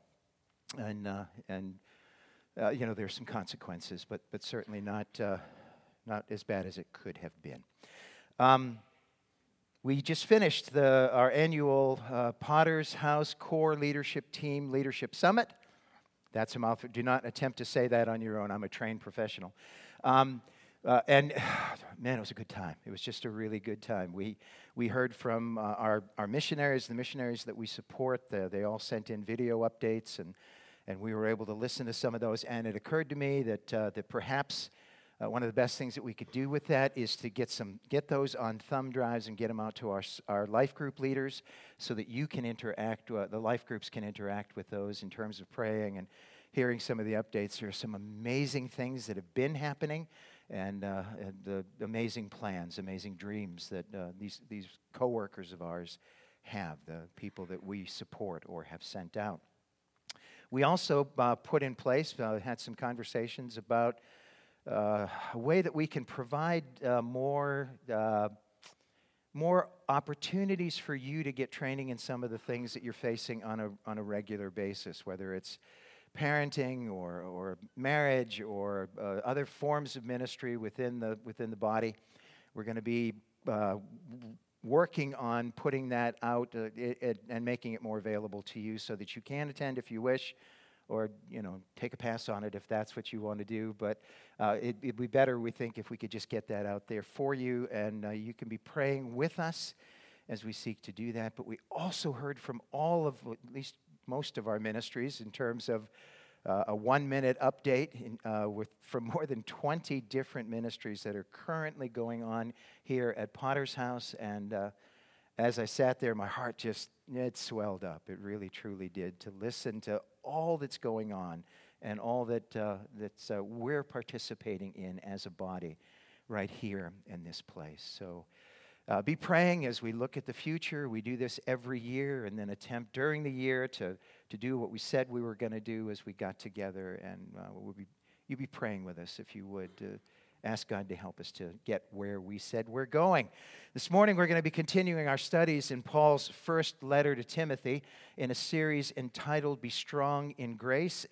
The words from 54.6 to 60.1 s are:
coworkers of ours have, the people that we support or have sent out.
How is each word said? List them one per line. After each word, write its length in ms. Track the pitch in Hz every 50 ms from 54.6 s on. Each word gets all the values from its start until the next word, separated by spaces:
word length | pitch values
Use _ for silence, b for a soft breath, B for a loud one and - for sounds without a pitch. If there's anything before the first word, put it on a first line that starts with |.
| 92 - - - _ _ -
coworkers 580 | - 131 123 120 113 101 98 - - 92 85 90
of 80 | 85
ours 380 | 87 85 85 87 87 85 - - b b b b b b b b b
have, 360 | - - 101 95 82 78 73 -
the 160 | - 80 82 80 85 _
people 280 | - - 101 - - 92
that 160 | 85 92 85 98
we 220 | 95 101 101 92
support 600 | - - - 107 - - - 107 98 87 78 -
or 160 | - 90 82 78
have 200 | 76 82 85 -
sent 340 | - - 101 90 85 - 107
out. 220 | 104 107 92 - - _ _ _ _ _ _ _ _ _ _ _ _ -